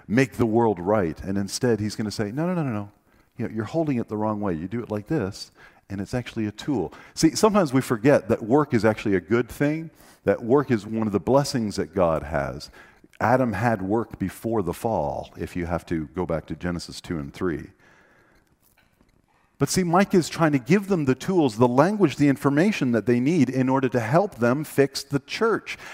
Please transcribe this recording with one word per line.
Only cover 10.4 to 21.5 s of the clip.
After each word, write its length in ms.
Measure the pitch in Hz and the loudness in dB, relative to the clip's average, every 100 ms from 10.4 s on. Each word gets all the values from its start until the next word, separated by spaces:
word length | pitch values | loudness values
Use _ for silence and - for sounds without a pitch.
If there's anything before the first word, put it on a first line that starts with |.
work 300 | 113 139 135 | 2 2 4
is 120 | 113 | 0
one 220 | 104 113 110 | -2 -2 0
of 60 | |
the 80 | 98 | 0
blessings 560 | 110 135 139 127 107 95 | 2 2 2 -2 -2 -4
that 180 | 78 | -4
God 300 | 92 85 78 | 2 2 2
has. 440 | 73 78 67 67 - - - _ _ - | -2 -4 -4 -6 -14 -20 -20 _ _ -4
Adam 320 | 107 127 123 | 2 2 0
had 280 | 95 120 110 | -2 -2 -2
work 380 | 95 113 110 - | 0 -2 -2 -6
before 420 | 95 - 117 113 | -8 -6 -4 -2
the 140 | 87 | -2
fall, 580 | 82 117 101 71 69 73 - | -4 -2 -2 -2 -6 -10 -10
if 180 | 85 | -8
you 120 | 87 85 | -6 -4
have 200 | 85 - | -4 -4
to 220 | 82 76 92 | -6 -6 -6
go 100 | 87 | -4
back 200 | 80 - | -4 -6
to 100 | 80 | -8
Genesis 440 | 87 87 - - | -6 -8 -10 -14
two 180 | - 82 | -10 -8
and 140 | 69 | -8
three. 360 | - 92 73 - _ _ _ _ _ _ _ _ _ _ _ _ _ _ _ _ _ _ - | -6 -4 -4 -10 _ _ _ _ _ _ _ _ _ _ _ _ _ _ _ _ _ _ -4
But 100 | 143 | -2
see, 140 | 190 | 0
Micah 340 | 175 175 202 196 | 2 2 4 2
is 120 | 147 | 2
trying 240 | - 165 | 0 2
to 60 | 139 | 2
give 260 | 120 196 190 | 2 2 2
them 180 | 185 | 0
the 120 | 135 127 | 2 0
tools, 400 | - 185 139 | 0 2 2